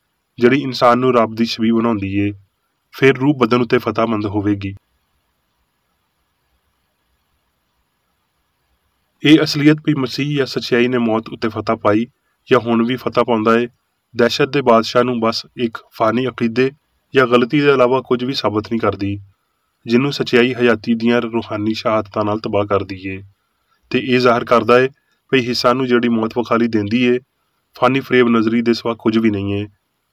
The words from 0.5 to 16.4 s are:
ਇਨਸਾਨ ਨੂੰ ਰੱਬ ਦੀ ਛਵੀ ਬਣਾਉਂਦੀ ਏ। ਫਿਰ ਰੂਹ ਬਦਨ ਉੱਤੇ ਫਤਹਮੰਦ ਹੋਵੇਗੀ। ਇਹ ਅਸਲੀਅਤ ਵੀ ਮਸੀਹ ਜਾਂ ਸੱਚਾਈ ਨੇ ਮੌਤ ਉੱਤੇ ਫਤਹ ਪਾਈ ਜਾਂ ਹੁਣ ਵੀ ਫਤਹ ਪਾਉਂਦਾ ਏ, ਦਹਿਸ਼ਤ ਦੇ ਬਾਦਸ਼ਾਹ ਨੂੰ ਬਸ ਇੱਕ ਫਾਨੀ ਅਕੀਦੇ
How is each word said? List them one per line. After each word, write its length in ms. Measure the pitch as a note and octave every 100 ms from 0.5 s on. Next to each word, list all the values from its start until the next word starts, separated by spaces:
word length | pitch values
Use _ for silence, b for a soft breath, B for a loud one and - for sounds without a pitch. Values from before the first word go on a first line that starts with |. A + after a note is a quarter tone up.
| C#3
ਇਨਸਾਨ 380 | C3+ A#2+ B2 A#2+
ਨੂੰ 160 | B2+ A#2+
ਰੱਬ 200 | A2+ A2
ਦੀ 100 | A2+
ਛਵੀ 260 | - A2+
ਬਣਾਉਂਦੀ 480 | A2+ A#2 G#2+ G2 G2
ਏ। 120 | G2+ G2+ _ _ _ _ _
ਫਿਰ 260 | - C3+ C3
ਰੂਹ 180 | C#3 C3
ਬਦਨ 260 | A2+ B2
ਉੱਤੇ 160 | A#2 B2+
ਫਤਹਮੰਦ 480 | A#2 G#2 A2+ G#2+ G#2
ਹੋਵੇਗੀ। 500 | G#2 G2+ G2+ G2 G2+ _ _ _ _ _ _ _ _ _ _ _ _ _ _ _ _ _ _ _ _ _ _ _ _ _ _ _ _ _ _ _ _ _ _ _ _ _ _ _ _ _ _ _ _ C#3+
ਇਹ 180 | D#3
ਅਸਲੀਅਤ 340 | D3+ D3 D3 D3+ D#3
ਵੀ 80 |
ਮਸੀਹ 440 | D3+ B2 - C#3+ C#3+
ਜਾਂ 80 | B2+
ਸੱਚਾਈ 420 | C3 - A#2+ B2
ਨੇ 100 | B2+
ਮੌਤ 320 | A#2 A2 -
ਉੱਤੇ 180 | - A2+
ਫਤਹ 280 | G#2+ G#2 A2+
ਪਾਈ 300 | G#2 G#2 A#2+ _ _ _ -
ਜਾਂ 80 | B2+
ਹੁਣ 260 | A2+ A#2 A#2
ਵੀ 100 | B2+
ਫਤਹ 280 | A#2 B2
ਪਾਉਂਦਾ 360 | A#2+ A2+ A2 A#2
ਏ, 80 | A#2+ _ _ _ _ A#2
ਦਹਿਸ਼ਤ 300 | A#2 - C#3
ਦੇ 160 | C#3+
ਬਾਦਸ਼ਾਹ 420 | B2+ A2+ A2 B2
ਨੂੰ 160 | B2 A#2+
ਬਸ 280 | A2+ - - -
ਇੱਕ 200 | A#2 - _
ਫਾਨੀ 360 | - A2 A#2 B2+
ਅਕੀਦੇ 440 | -